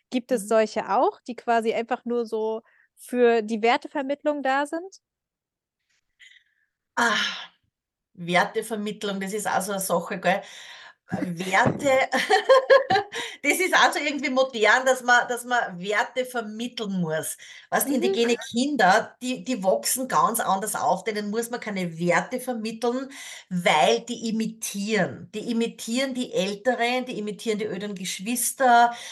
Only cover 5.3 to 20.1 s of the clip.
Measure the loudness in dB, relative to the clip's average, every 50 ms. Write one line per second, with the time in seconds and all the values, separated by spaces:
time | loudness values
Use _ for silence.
5.3 | _ _ _ _ _ _ _ _ _ _ _ _ _ _ _ _ _ _ -20 -20
6.3 | _ _ _ _ _ _ _ _ _ _ _ _ _ 0 2 2 2 0 -2 -4
7.3 | -6 -8 -14 -18 _ _ _ _ _ _ _ _ _ _ _ _ _ -12 -6 2
8.3 | 2 2 2 2 0 -6 -4 -4 -6 -6 -6 -8 -8 -6 -6 -6 -6 -4 -6 -6
9.3 | -6 -4 -4 -2 -2 -2 -2 -2 -4 -4 -2 0 -2 -2 -2 -4 -8 -2 0 0
10.3 | 0 0 -2 -8 -18 -20 -20 -20 -20 -20 -20 -20 -20 _ _ _ -6 -6 -4 -6
11.3 | -6 -6 -4 0 2 4 4 4 2 0 2 2 4 4 2 2 0 -2 2 4
12.3 | 2 2 6 6 6 6 8 8 6 6 6 4 2 0 0 -2 -8 -10 -10 -10
13.3 | -12 -4 0 0 0 2 2 2 4 6 4 4 4 2 -2 -2 -4 -2 -2 0
14.3 | 2 2 2 2 2 2 4 6 6 6 6 4 2 2 4 4 4 4 4 2
15.3 | -4 -6 -4 -2 -2 -2 -2 -2 -6 -10 -6 -2 0 0 0 -2 -2 -6 -6 -4
16.3 | -4 -8 -8 -8 -8 -8 -8 -8 -8 -8 -8 -4 -2 -2 -2 -2 -2 -4 -4 -6
17.3 | -10 -12 -16 -20 -20 -20 -12 _ -2 -2 -2 0 0 0 0 0 2 2 2 0
18.3 | 0 -2 -4 -6 -2 -2 0 0 2 4 4 6 6 4 2 -2 -10 _ -6 -6
19.3 | -6 -6 -4 -6 -6 -2 2 2 2 2 0 -4 -4 -4 -4 0